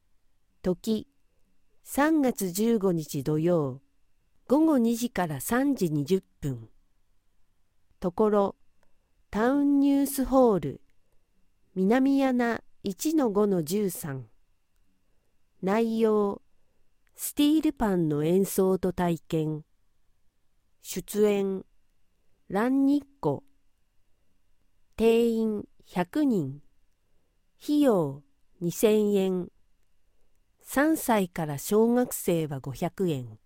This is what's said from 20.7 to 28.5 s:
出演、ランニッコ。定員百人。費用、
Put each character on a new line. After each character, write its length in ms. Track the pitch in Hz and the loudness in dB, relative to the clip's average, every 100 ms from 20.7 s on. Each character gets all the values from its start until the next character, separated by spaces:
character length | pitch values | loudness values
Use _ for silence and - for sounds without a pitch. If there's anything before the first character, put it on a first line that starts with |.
| _ | _
出 440 | - - 175 208 208 | -12 -10 -6 0 2
演、 380 | 202 196 190 - _ _ _ _ _ _ _ - | 2 -2 -4 -10 _ _ _ _ _ _ _ -8
ラ 200 | 185 240 | -2 0
ン 160 | 269 | 2
ニ 180 | 269 285 | 2 2
ッ 40 | 277 _ | -2 _
コ。 260 | 156 139 - _ _ _ _ _ _ _ _ _ _ _ _ _ _ - | -4 -4 -8 _ _ _ _ _ _ _ _ _ _ _ _ _ _ 0
定 300 | 226 226 233 | 2 4 2
員 380 | 226 220 214 - _ - | 0 -2 -4 -8 _ -10
百 400 | - 175 302 294 | -6 -4 0 0
人。 340 | 214 139 143 - _ _ _ _ _ _ _ _ _ | 0 -2 -8 -18 _ _ _ _ _ _ _ _ _
費 180 | - 294 | -2 2
用、 420 | 285 202 147 139 - _ _ | 4 4 0 -4 -16 _ _